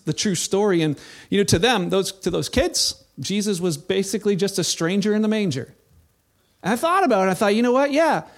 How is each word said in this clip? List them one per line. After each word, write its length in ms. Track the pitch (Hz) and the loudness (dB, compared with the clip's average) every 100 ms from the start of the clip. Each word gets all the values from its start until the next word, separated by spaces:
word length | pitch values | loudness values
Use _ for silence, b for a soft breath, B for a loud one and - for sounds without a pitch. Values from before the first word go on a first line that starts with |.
the 80 | - | -6
true 220 | 151 214 | -4 -2
story. 480 | 175 - 196 208 175 | -2 -2 0 2 2
And, 180 | 156 139 B B B | 0 -2 B B B
you 80 | 196 | 0
know, 60 | |
to 140 | 202 175 | 2 2
them, 300 | 226 226 175 | 2 2 0
those, 240 | 185 190 | -2 -2
to 180 | - 180 | -6 -4
those 200 | 170 139 | -4 -2
kids, 520 | 247 349 - - - _ - | 0 0 0 -4 -6 _ -14
Jesus 420 | 139 202 208 180 | -6 -4 -2 -2
was 180 | 180 143 | -4 -4
basically 580 | - 190 196 220 208 196 | -4 -2 -2 -2 -2 0
just 220 | 196 190 | 0 -2
a 60 | |
stranger 500 | 170 - 165 202 202 | -4 -2 -2 0 0
in 80 | 214 | 0
the 60 | 214 | 0
manger. 460 | 214 196 131 - - _ _ _ _ _ _ _ _ | 0 -2 -4 -8 -16 _ _ _ _ _ _ _ _
And 120 | 175 | -4
I 20 | 233 | -2
thought 260 | 330 381 | 0 2
about 240 | 339 202 190 | 2 2 2
it. 40 | |
I 20 | |
thought, 220 | 185 202 214 | 2 2 2
"You 60 | |
know 100 | 247 | 2
what? 180 | 254 285 | 2 2
Yeah, 320 | 277 320 190 - | 2 2 0 -4